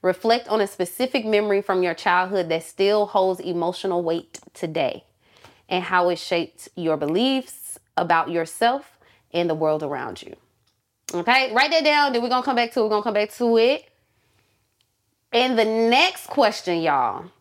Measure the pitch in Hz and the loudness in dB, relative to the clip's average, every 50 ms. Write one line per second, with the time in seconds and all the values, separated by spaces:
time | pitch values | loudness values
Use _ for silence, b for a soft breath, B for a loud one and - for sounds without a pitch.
0 | - 185 180 180 - 226 226 247 240 - 208 220 208 202 - - 185 175 - - | 0 0 -2 0 2 2 2 2 2 -2 0 0 0 -2 -2 -6 -6 -6 -2 -4
1 | 247 254 - 269 220 214 220 208 214 208 202 196 202 - 196 185 180 180 165 - | -4 -2 -2 -2 -2 2 2 2 2 2 0 0 0 0 0 0 2 0 -2 -2
2 | - 202 175 180 185 185 196 190 180 165 160 165 165 - - - 196 202 208 214 | 0 2 2 2 2 0 0 -2 0 0 -2 -4 -4 -6 -4 0 2 2 4 2
3 | 208 202 - 208 190 190 185 180 180 170 180 170 170 170 180 - - 196 180 175 | 0 2 2 2 2 2 0 -2 -4 -6 -4 -2 -2 -4 -4 -4 -4 -2 -2 -2
4 | 175 165 165 170 - _ _ - - - _ - - 165 160 160 143 127 - - | 0 -2 -4 -4 -6 _ _ -20 -20 -20 _ -8 -8 -6 -2 -2 -2 -2 -2 -6
5 | - _ _ b b b b b b b b b b b 185 185 180 - 185 180 | -14 _ _ b b b b b b b b b b b -4 -4 -4 0 0 2
6 | 180 175 180 165 - - 190 170 170 - _ _ - - _ - 175 160 156 147 | 2 2 0 -2 -4 -2 -2 -2 -2 -4 _ _ -20 -16 _ -6 -2 -2 0 0
7 | 151 147 160 185 240 262 269 262 254 - - - - - - - _ _ _ - | 0 -2 0 0 2 2 0 -2 -4 -8 -16 -20 -18 -18 -18 -20 _ _ _ -4
8 | - 165 170 165 160 - 175 170 165 160 - - 233 233 254 277 285 - _ _ | 0 2 2 2 2 0 -2 -4 -4 -4 -2 0 2 2 2 0 -6 -12 _ _
9 | b b b b b b _ 170 175 170 160 156 160 156 156 156 151 143 143 131 | b b b b b b _ -2 0 0 0 0 0 0 0 0 -2 -6 -6 -6
10 | 127 120 92 - - - - _ _ _ _ _ _ _ _ _ _ _ _ _ | -8 -10 -10 -12 -14 -18 -20 _ _ _ _ _ _ _ _ _ _ _ _ _
11 | _ - - 175 170 202 247 262 262 254 214 240 277 302 320 320 302 302 294 294 | _ -8 -6 -4 0 2 2 2 2 0 2 0 2 2 2 2 2 4 4 4
12 | 294 285 254 233 233 247 247 254 240 277 262 240 240 226 - 262 220 214 214 208 | 2 2 0 -2 -2 0 -2 -2 -2 0 0 0 0 0 0 -2 0 0 0 0
13 | 208 247 214 208 208 208 - - 247 233 226 226 226 240 277 302 - _ _ _ | -2 0 0 0 -2 -2 -2 -2 0 2 4 4 4 4 2 0 -4 _ _ _
14 | _ _ _ _ _ _ _ _ _ _ _ _ _ _ _ _ _ _ _ _ | _ _ _ _ _ _ _ _ _ _ _ _ _ _ _ _ _ _ _ _
15 | _ _ _ _ _ _ - 233 247 254 262 220 220 214 220 226 226 226 240 254 | _ _ _ _ _ _ 0 0 2 2 2 2 2 2 2 2 2 4 4 4
16 | 320 370 370 - - - - - 269 208 196 - - - 175 170 165 160 143 135 | 4 2 0 -4 -14 -8 0 2 2 2 2 -2 -4 -2 -2 0 0 0 0 0
17 | 123 117 98 - - 180 _ _ | 0 -2 -4 -6 -12 -16 _ _